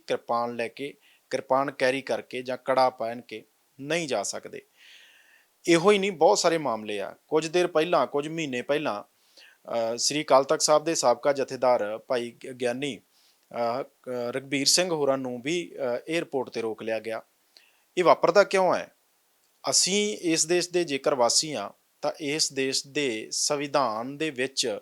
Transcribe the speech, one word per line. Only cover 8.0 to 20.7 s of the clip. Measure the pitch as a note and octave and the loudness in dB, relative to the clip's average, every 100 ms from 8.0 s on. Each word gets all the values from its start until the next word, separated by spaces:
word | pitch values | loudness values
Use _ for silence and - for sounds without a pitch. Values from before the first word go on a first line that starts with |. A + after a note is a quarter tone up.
| B2 | 2
ਕੁਝ | C#3+ D3+ | -2 -4
ਮਹੀਨੇ | E3 D3 B2 | -6 -4 -4
ਪਹਿਲਾਂ, | A#2 D3+ C#3+ G#2 - _ _ - | -2 -2 -2 -6 -10 _ _ -20
ਅ, | - _ - A#2 A2+ A#2 | -20 _ -6 -2 -2 -2
ਸ੍ਰੀ | - D3 | -2 -2
ਅਕਾਲ | D3+ C3+ | 4 4
ਤਖਤ | C#3 D#3 | 4 2
ਸਾਹਿਬ | - D3+ | 4 2
ਦੇ | D#3 | 2
ਸਾਬਕਾ | D#3+ C3 A#2 D3 | 0 2 2 2
ਜਥੇਦਾਰ | C3+ B2+ B2+ B2+ A#2+ G#2 A2 | 0 -2 0 2 2 0 -6
ਭਾਈ | - B2 A#2+ | -4 -4 -4
ਗ-, | A2+ C3 | -10 -16
ਗਿਆਨੀ, | B2+ B2 B2 C#3+ - _ _ _ _ _ | -6 -4 -4 -6 -8 _ _ _ _ _
ਅ, | A#2+ A#2 A#2 | -4 -2 -4
ਕ-, | - _ - | -8 _ -10
ਰਘਬੀਰ | B2 A#2+ C3 C3+ C3+ C#3 | -6 -4 -6 -4 -2 2
ਸਿੰਘ | - F#3 | 2 2
ਹੋਰਾਂ | D#3+ C#3 C3+ | 0 0 0
ਨੂੰ | C3 B2 | -2 -6
ਵੀ, | C3 F3 - - | -4 -4 -6 -6
ਅ, | B2 A#2+ - | -4 -4 -4
ਏਅਰਪੋਰਟ | E3 D#3+ C3+ A2+ | -4 -2 -4 -4
ਤੇ | A#2 | -4
ਰੋਕ | A2+ G#2+ | -6 -6
ਲਿਆ | A2 A2 | -6 -6
ਗਿਆ। | A2 A2+ - _ _ _ _ _ _ - | -6 -10 -12 _ _ _ _ _ _ 2
ਇਹ | |
ਵਾਪਰਦਾ | E3 - D#3 G3+ | 6 6 6 6
ਕਿਉਂ | F#3+ F#3+ F#3 | 6 4 2
ਹੈ? | A2 E2+ _ _ _ _ _ _ _ - | 0 -4 _ _ _ _ _ _ _ 0
ਅਸੀਂ | - F3+ G3+ G#3 G#3 | 2 2 2 0 -2
ਇਸ | E3+ D#3+ D#3 | -2 0 2
ਦੇਸ਼ | F3+ E3+ | 0 0